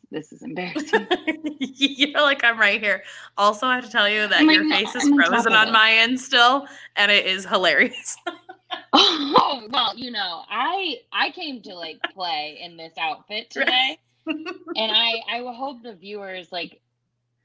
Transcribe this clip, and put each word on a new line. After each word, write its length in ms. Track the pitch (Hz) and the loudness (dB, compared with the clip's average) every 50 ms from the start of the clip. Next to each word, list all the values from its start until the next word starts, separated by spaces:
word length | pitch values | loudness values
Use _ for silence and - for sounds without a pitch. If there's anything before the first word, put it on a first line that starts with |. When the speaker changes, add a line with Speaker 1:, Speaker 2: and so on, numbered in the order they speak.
| _ _ | _ _
Speaker 1:
this 200 | - 160 151 - | -14 -14 -14 -14
is 120 | - - - | -18 -18 -16
embarrassing." 640 | - 156 175 180 175 - 302 294 - - 440 - - | -12 -10 -10 -8 -8 -8 -10 -4 -2 -2 -2 -2 -2
Speaker 2:
<laughs> 480 | 339 - - 311 302 - - 302 294 - | -4 -4 -4 -6 -8 -6 -8 -10 -8 -8
You're 640 | 269 - - - 277 269 277 247 285 294 285 285 | -10 -10 -4 -2 -2 0 0 0 -2 0 2 2
like, 220 | 294 277 277 269 - | 2 2 2 2 0
"I'm 160 | 233 226 226 | 0 2 2
right 200 | 214 202 202 226 | 2 2 2 0
here." 220 | 214 202 190 190 - - - - - - _ | -2 -2 -4 -4 -6 -12 -20 -20 -20 -8 _
Also, 300 | - 202 208 214 214 262 | 2 2 2 2 2 0
I 80 | 254 254 | 0 0
have 100 | 247 247 | -2 -4
to 60 | 220 | -2
tell 180 | - 233 202 208 | 0 2 2 2
you 180 | 214 214 214 | 2 2 2
that 120 | 202 190 170 | 2 4 6
Speaker 1:
I'm 60 | 302 | 6
like, 100 | 311 311 | 6 6
Speaker 2:
your 80 | 311 311 | 4 4
Speaker 1:
"No, 120 | 311 302 | 2 2
Speaker 2:
face 180 | 190 220 208 - | 0 0 -2 -2
is 120 | 247 294 | 0 2
Speaker 1:
I'm 60 | 285 285 | 4 4
on 100 | 277 170 | 4 4
top 220 | 170 202 220 214 | 4 4 2 2
Speaker 2:
frozen 80 | 226 226 | 4 4
Speaker 1:
of 60 | 214 | 4
Speaker 2:
on 100 | 220 226 | 4 6
Speaker 1:
it." 40 | 226 | 4
Speaker 2:
my 200 | 220 214 220 220 | 4 6 6 6
end 260 | 226 226 233 262 254 | 4 4 2 0 0
still, 480 | - - 269 247 240 247 269 277 277 - - - - - - | 0 2 4 6 6 6 4 2 -2 -6 -16 -20 -20 -6 -2
and 160 | - 202 202 | 0 2 4
it 140 | 208 196 - | 4 2 2
is 200 | 185 190 196 190 | 0 -2 -4 -2
hilarious. 720 | 180 220 196 185 170 147 147 233 240 - - - - - - - | -2 0 2 2 4 4 4 2 2 -2 -6 -6 -6 -6 -6 -8
<laughs> 20 | 349 339 - _ - 370 _ _ - 349 330 - _ - | -12 -12 -12 _ -20 -20 _ _ -12 -12 -12 -4 _ 4
Speaker 1:
Oh, 760 | - 403 392 339 302 277 277 330 - - - 285 247 214 214 | 4 6 4 2 0 0 2 2 2 2 2 -2 -6 -8 -6
well, 240 | 254 277 240 214 202 | -4 -2 -2 -2 -4
you 140 | 226 262 247 | -8 -12 -10
know, 320 | 233 214 196 180 165 160 - - | -8 -8 -6 -8 -8 -10 -12 -8
I, 480 | 202 226 262 311 359 392 381 330 277 - - _ | -6 -4 -4 -4 -4 -4 -6 -6 -8 -10 -12 _
I 200 | - 202 254 311 | -4 -4 -4 -4
came 300 | 285 359 349 302 269 226 185 | -6 -10 -12 -12 -12 -14 -16
to, 120 | 208 185 | -18 -16
like, 260 | 175 165 160 156 160 - - - | -14 -14 -14 -12 -10 -12 -12 -10
play 460 | 196 185 170 165 151 151 151 147 - | -8 -8 -6 -6 -6 -8 -10 -12 -16
in 140 | 175 175 170 | -18 -18 -18
this 160 | 165 160 165 _ | -18 -18 -16 _
outfit 520 | 180 165 160 147 - _ - 208 220 247 - | -8 -8 -8 -8 -10 _ -12 -12 -12 -12 -8
Speaker 2:
<laughs> 40 | - | -6
Right. 120 | 240 269 | -4 -2
Speaker 1:
today, 320 | 226 247 254 262 269 311 - _ _ _ _ - 320 302 311 311 349 370 - - 320 330 | 0 0 0 0 -2 -4 -10 _ _ _ _ -10 -10 -10 -8 -10 -14 -14 -14 -14 -10 -6
and 160 | 220 220 220 | -4 -2 -2
I, 300 | 214 220 233 233 226 226 - 202 | 0 0 0 0 -2 -4 -6 -8
I 120 | 220 240 | -8 -8
will 120 | 247 247 240 | -10 -12 -12
hope 300 | 226 269 277 285 240 226 | -10 -10 -10 -10 -12 -16
the 120 | 240 214 | -18 -18
viewers, 560 | 165 175 202 208 208 202 190 185 185 175 - | -18 -16 -14 -14 -12 -12 -12 -12 -14 -14 -10
like, 300 | 180 175 165 147 - _ _ _ _ _ _ _ _ _ _ _ _ _ | -10 -10 -10 -10 -14 _ _ _ _ _ _ _ _ _ _ _ _ _